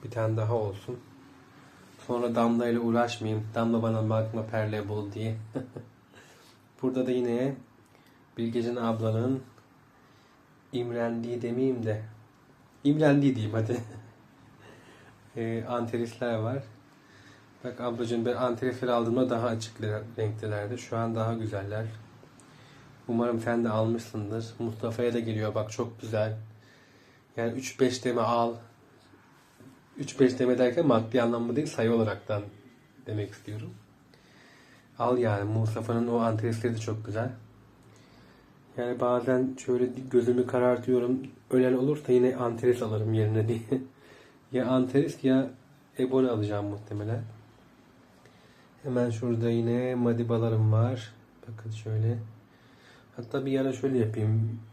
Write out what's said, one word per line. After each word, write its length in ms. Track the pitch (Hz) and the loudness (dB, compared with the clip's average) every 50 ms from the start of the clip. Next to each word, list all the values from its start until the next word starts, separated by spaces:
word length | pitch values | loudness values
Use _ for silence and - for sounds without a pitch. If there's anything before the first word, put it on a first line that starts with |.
| - | -12
bir 80 | 113 | -8
tane 260 | - 113 110 110 113 | -4 0 0 0 2
daha 160 | 110 110 110 120 | 0 0 0 0
olsun. 440 | 113 107 101 98 - - - 123 - - - - - - - - - - - - - - - - - - - - - - | 0 0 -2 -4 -8 -10 -12 -12 -12 -12 -20 -20 -20 -20 -20 -20 -20 -20 -20 -20 -20 -20 -20 -20 -20 -20 -20 -20 -18 -6
Sonra 280 | - 120 120 120 120 113 | -4 -2 0 0 0 2
Damla 320 | 117 117 117 120 117 120 | 2 4 4 4 2 2
ile 120 | 120 117 120 | 2 0 2
uğraşmayayım. 680 | 117 117 113 120 120 120 - - 113 107 110 107 107 - - | 2 2 4 4 2 2 0 -4 -4 -2 -2 -2 -4 -4 -2
Damla 280 | 117 113 117 117 117 113 | 0 0 2 2 2 2
bana 180 | 113 113 110 | 0 0 0
magma 440 | 110 107 110 110 110 110 - 113 110 | 0 0 0 0 0 -2 -4 -6 -6
perle 440 | - 113 110 110 107 107 107 101 101 | -4 -2 -2 -2 -2 -2 -4 -4 -4
bul 220 | 107 107 104 101 | -6 -6 -6 -8
diye. 240 | - 107 110 113 110 - - - - | -8 -6 -6 -6 -6 -6 -10 -10 -10
<laughs> 1300 | - - - - - - - - - - _ - - - - - - - - - - - - _ - | -10 -10 -10 -14 -16 -18 -18 -20 -20 -20 _ -20 -20 -20 -20 -20 -20 -20 -20 -20 -20 -20 -20 _ -4
Burada 260 | - 131 127 131 123 | -4 -2 0 0 0
da 40 | 127 | 0
yine 440 | 127 123 123 120 117 120 131 139 139 - - - - - - _ - - _ - - - - _ _ | 0 0 0 0 0 0 0 -2 -2 -6 -12 -20 -20 -20 -20 _ -20 -20 _ -20 -20 -20 -20 _ _
Bilgecin 380 | - 117 113 113 120 113 120 120 | -4 -4 -2 0 0 0 0 -2
ablanın 680 | 123 117 113 113 110 113 110 110 110 120 127 135 131 - - - - - _ - - - _ _ - - - - - - _ - - _ _ - - _ - | -2 0 0 0 0 0 0 2 2 2 2 0 -2 -4 -12 -20 -20 -20 _ -20 -20 -20 _ _ -20 -20 -20 -20 -20 -20 _ -20 -20 _ _ -20 -20 _ -8
imrendiği 680 | - 120 120 120 120 117 117 117 117 117 117 120 120 120 | -6 -6 -4 -4 -2 -2 -2 -2 -2 -4 -4 -6 -6 -4
demeyeyim 440 | 113 117 117 123 131 135 127 117 110 | -4 -4 -2 0 0 0 0 0 -2
de, 160 | 107 107 107 - - - - - - _ - - - - _ - - - - - | -2 -2 -4 -6 -12 -16 -20 -20 -20 _ -20 -20 -20 -20 _ -20 -20 -20 -2 2
imrendiği 520 | 143 151 156 156 147 139 143 139 139 120 | 2 4 6 6 6 6 6 4 4 2
diyeyim 200 | 110 107 104 107 | 2 -2 -2 0
hadi. 220 | 113 110 - 123 117 - | -2 0 0 -2 -4 -6
<laughs> 60 | - - - - - - - - - - - - - - - - - - - - - - - - - - - - - - | -10 -16 -18 -18 -20 -20 -20 -20 -20 -20 -20 -20 -20 -20 -20 -20 -20 -20 -20 -20 -20 -20 -20 -20 -20 -20 -20 -20 -14 -8
E, 280 | 117 113 113 113 113 113 | -6 -4 -4 -4 -4 -4
anterisler 720 | 113 120 120 117 113 117 120 120 117 - - 127 120 117 | -4 -4 -4 -4 -4 -2 -4 -4 -4 -6 -6 -4 -2 -2
var. 280 | 110 110 113 127 139 - - - - - - - - - - - - - - - - - - - - - | -2 -2 -2 -2 -4 -6 -10 -20 -20 -20 -20 -20 -20 -20 -20 -20 -20 -20 -20 -20 -20 -20 -20 -20 -12 -12
Bak 180 | 127 - - | -12 -8 -6
ablacığım, 440 | 123 123 117 117 123 117 120 117 113 | -4 -4 -2 -2 -2 -2 0 0 0
ben 100 | 120 123 | 0 0
anterisleri 560 | 120 127 123 117 113 127 127 120 - 131 123 | 0 0 0 0 0 -2 -4 -2 -2 0 2
aldığımda 380 | 120 120 117 113 117 131 131 117 | 2 2 2 2 2 2 2 2
daha 180 | 123 113 120 | 2 0 0
açık 340 | 120 113 113 110 - - - | 0 -2 -2 -6 -10 -10 -6
le-, 220 | 107 107 107 107 110 - - | -4 -4 -4 -4 -6 -8 -6
renktelerdi. 600 | - 110 107 110 - - 107 104 104 104 101 123 | -4 -2 -2 -2 -4 -4 -4 -4 -4 -4 -6 -6
Şu 200 | 120 - - 120 | -8 -8 -6 -4
an 180 | 113 113 113 113 | -2 -2 -2 0
daha 180 | 113 110 113 113 | 0 0 0 -2
güzeller. 520 | 113 110 104 104 98 98 101 107 107 113 110 - - - - - - - - - - - - - - - - - - - - - - - | -2 -4 -4 -4 -4 -6 -4 -6 -6 -6 -6 -8 -12 -18 -20 -20 -20 -20 -20 -20 -20 -20 -20 -20 -20 -20 -20 -20 -20 -20 -20 -20 -18 -6
Umarım 320 | - 117 117 120 120 117 113 | -2 0 2 2 2 0 0
sen 240 | 113 120 117 117 117 | 0 0 0 2 2
de 60 | 117 | 2
almışsındır. 840 | 107 110 110 113 117 117 113 - - 113 104 101 107 113 110 113 - - | 2 2 2 2 2 -2 -2 -6 -8 -6 -6 -4 -4 -6 -6 -8 -8 -6
Mustafa'ya 540 | 120 113 110 - - 117 117 123 120 120 117 | -6 -6 -6 -4 -6 -4 -2 0 0 0 2
da 60 | 120 | 0
geliyor 360 | 110 113 110 107 107 107 101 | -2 0 -2 -2 -2 -2 -2
bak, 160 | 110 107 107 | -2 -4 -4
çok 300 | - - 120 113 - - | -4 -6 -6 -6 -6 -12
güzel. 360 | - 113 110 107 107 110 110 110 - - - - - - - - - - - - - - - - _ _ _ | -8 -4 0 0 0 0 -2 -6 -10 -16 -18 -20 -20 -20 -20 -20 -20 -20 -20 -20 -20 -20 -20 -20 _ _ _
Yani 160 | 117 117 117 113 | -4 -2 -2 -2
üç 260 | 131 131 - - - | -4 -8 -8 0 2
beş 260 | 135 123 - - - | 2 2 2 0 -2
deme 160 | 127 120 117 | -2 0 2
al. 340 | 113 110 120 120 117 120 117 117 - - - - - - - - - - - - - - - - - _ _ _ - - - - - - - | 2 2 2 2 2 0 -2 -6 -14 -20 -20 -20 -20 -20 -20 -20 -20 -20 -20 -20 -20 -20 -20 -20 -20 _ _ _ -20 -20 -20 -20 -20 -20 -12
Üç 220 | - 143 - - - | -10 -10 -10 2 4
beş 200 | 135 123 - - | 4 4 4 2
deme 180 | 131 123 123 | 2 2 4
derken 300 | 120 127 127 123 175 165 | 4 4 2 4 2 4
maddi 340 | 143 120 110 110 110 120 127 | 6 4 4 4 2 2 2
anlamda 340 | 117 117 117 117 117 117 120 | 2 2 2 0 -2 -2 -2
değil, 120 | 143 156 | -2 -2
sayı 260 | 151 - - 113 113 117 | -2 -2 0 2 2 4
olaraktan 500 | 117 113 107 98 98 - - 107 101 101 101 - - - - - - - _ _ - - | 4 2 2 -2 -6 -6 -4 -4 -4 -4 -8 -16 -20 -20 -20 -20 -20 -20 _ _ -18 -10
demek 260 | - 110 104 101 98 | -6 -6 -4 -6 -6
istiyorum. 420 | - - - - 104 110 113 - - - - - - _ - - - - - - - - - - - - - - - - - - - - | -10 -16 -14 -12 -12 -12 -12 -12 -16 -18 -20 -20 -20 _ -20 -20 -20 -20 -20 -20 -20 -20 -20 -20 -20 -20 -20 -20 -20 -20 -20 -20 -6 -2
Al 180 | 117 120 127 | 0 2 2
yani, 260 | 123 120 110 104 101 101 | 2 2 2 2 0 0
Mustafa'nın 640 | 104 110 113 113 110 - 113 113 - 117 117 120 | 0 0 0 0 0 -2 -4 -2 0 0 0 2
o 120 | 120 117 117 | 2 2 2
anterisleri 540 | 117 117 110 107 113 120 113 - - 120 110 | 2 2 2 2 0 -2 -2 0 0 -2 -2
de 40 | |
çok 280 | 110 - 113 107 107 - | -2 -4 -4 -6 -6 -6
güzel. 260 | - 104 110 117 135 - - - - - - - - - - - - - - - - - - - - - - - - - - - - - | -6 -4 -4 -4 -4 -6 -10 -18 -20 -20 -20 -20 -20 -20 -20 -20 -20 -20 -20 -20 -20 -20 -20 -20 -20 -20 -20 -20 -20 -20 -20 -20 -12 -6
Yani 220 | 123 120 120 123 120 | -4 -4 -4 -2 0
bazen 560 | 123 120 123 123 117 135 127 127 131 127 - - - | 2 2 2 2 2 4 4 4 2 0 -2 -6 -2
şöyle 200 | - 123 123 123 123 123 - - - | 0 2 2 2 0 -2 -8 -8 4
gözümü 360 | - 123 117 120 123 123 120 | 4 4 6 6 4 4 2
karartıyorum. 760 | - - 123 123 123 123 117 117 - 127 123 120 123 131 131 - - - - - - | 2 2 4 4 4 4 2 2 2 2 4 4 2 0 0 -2 -8 -14 -18 -8 0
Ölen 220 | - 127 127 127 127 | 2 4 4 4 4
olursa 380 | 127 127 143 151 147 - - | 4 2 2 0 0 2 4
yine 240 | 127 123 123 127 127 | 6 6 6 6 4
anteris 460 | 127 123 120 117 113 117 123 120 117 | 2 -2 -2 -2 2 4 2 4 4
alırım 320 | 117 110 107 104 110 110 110 | 0 -2 0 0 0 2 2
yerine 340 | 110 107 107 110 110 107 | 2 2 4 2 2 2
diye. 120 | 110 117 113 - | 2 0 -2 -2
<laughs> 180 | - 139 131 - - - - - - - - - - - - - - | -2 -2 -2 -2 -6 -16 -20 -20 -20 -20 -20 -20 -20 -20 -20 -18 -4
Ya 160 | - 123 123 | -2 0 2
anteris 560 | 123 131 131 123 - - 139 160 156 - - - | 2 4 2 2 4 4 2 2 2 -2 -2 2
ya 260 | 131 131 131 131 - - - - - - - - _ _ - | 4 4 4 2 0 -6 -16 -20 -20 -20 -20 -20 _ _ -2
ebony 300 | 127 127 131 131 131 127 | -2 2 4 4 4 4
alacağım 360 | 117 107 104 104 104 101 101 | 2 0 0 0 -2 -2 -2
muhtemelen. 580 | 104 101 104 - - 107 104 107 107 117 - 110 - - - - - - - - - - - - - - - - - - - - - - - - - - - - - - - - | -4 -6 -8 -10 -10 -8 -6 -4 -4 -4 -4 -6 -10 -14 -20 -20 -20 -20 -20 -20 -20 -20 -20 -20 -20 -20 -20 -20 -20 -20 -20 -20 -20 -20 -20 -20 -20 -20 -20 -20 -20 -20 -12 -8
Hemen 260 | 139 123 123 123 120 | -2 0 0 0 0
şurada 400 | 110 110 127 123 120 113 117 117 | 0 -2 -2 -2 0 0 0 0
yine 460 | 117 117 117 117 120 123 127 127 127 | 2 2 2 2 0 0 0 -2 0
madibalarım 760 | 123 120 120 120 117 120 113 117 113 113 117 113 110 110 110 | 0 2 2 2 0 0 0 0 0 2 2 2 4 4 4
var. 420 | 107 110 113 123 - 110 - - - - - - - - - | 4 4 4 2 0 -4 -8 -14 -18 -20 -20 -20 -20 -20 -18
Bakın 240 | - 110 - - 113 | -16 -16 -12 -12 -10
şöyle. 460 | 107 - - 110 110 110 110 113 120 117 - - - - - - - - - - - - - - - - - - - | -10 -10 -8 -4 -2 0 0 0 0 -2 -6 -12 -16 -20 -20 -20 -20 -20 -20 -20 -20 -20 -20 -20 -20 -20 -20 -20 -16
Hatta 300 | - 120 - - 139 131 | -16 -14 -6 -6 -4 -2
bir 140 | 135 135 135 | 0 0 0
ara 140 | 131 135 127 | 0 0 -2
şöyle 240 | 117 - 135 131 | -2 -2 0 2
yapayım. 640 | 123 110 107 - 113 107 110 110 113 110 113 - - - - | 2 0 0 0 0 0 2 2 2 2 0 -4 -8 -14 -18